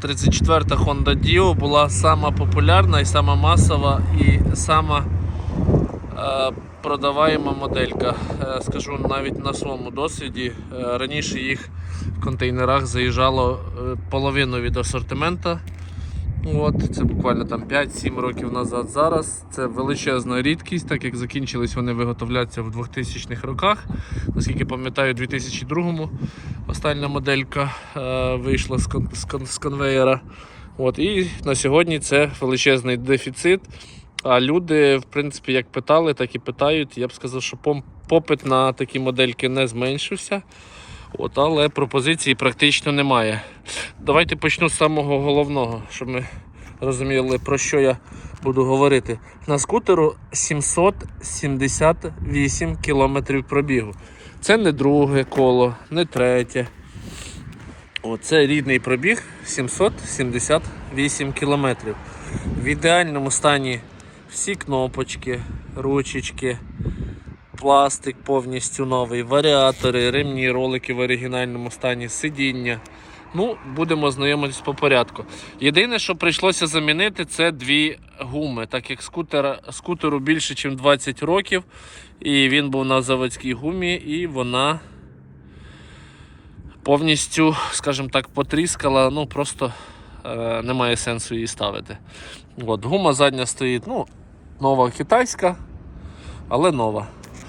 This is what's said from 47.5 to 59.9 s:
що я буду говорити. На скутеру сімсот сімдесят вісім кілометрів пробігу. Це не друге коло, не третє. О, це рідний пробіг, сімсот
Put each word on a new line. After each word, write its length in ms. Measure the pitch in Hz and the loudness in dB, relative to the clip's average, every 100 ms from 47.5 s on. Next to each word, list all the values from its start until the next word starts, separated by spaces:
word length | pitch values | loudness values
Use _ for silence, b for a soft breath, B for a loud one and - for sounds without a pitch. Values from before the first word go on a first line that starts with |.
| 139 | -2
що 220 | - 147 | 2 4
я 180 | 135 127 - B B B | 4 2 -4 B B B
буду 220 | 135 127 | 0 2
говорити. 540 | 131 135 143 135 - 113 B B - | 4 6 6 4 2 -6 B B -2
На 120 | 143 | -2
скутеру 560 | - 226 - 175 156 - - | 0 0 4 4 4 2 -6
сімсот 640 | 139 - 151 139 - 190 202 - - | -4 -2 0 0 2 2 2 -6 -12
сімдесят 720 | - - 143 131 135 - 156 170 170 160 147 | -12 -6 -4 -2 -2 2 4 2 -2 -8 -4
вісім 480 | 143 139 - 165 160 | 0 0 0 -4 -2
кілометрів 680 | - 139 135 139 135 135 | 0 2 2 2 -2 -2
пробігу. 480 | 127 143 143 127 107 - B B B B | 0 0 2 0 -2 -8 B B B B
Це 160 | - 226 | 2 4
не 160 | 185 | 4
друге 520 | 143 139 147 139 139 | 4 4 6 4 2
коло, 520 | 131 143 127 123 123 117 - | 2 4 6 6 4 0 -6
не 140 | 160 | -2
третє. 640 | 170 123 123 123 120 131 117 - - B B B B B B B B B B - | -2 2 2 2 0 -4 -6 -10 -20 B B B B B B B B B B -10
О, 140 | 113 113 | -8 -8
це 300 | - 160 139 | 2 4 6
рідний 340 | 147 135 127 | 4 2 2
пробіг, 420 | 127 127 175 233 - - | 2 0 2 0 -4 -14
сімсот 480 | - - 123 - 202 | -8 -6 -4 2 0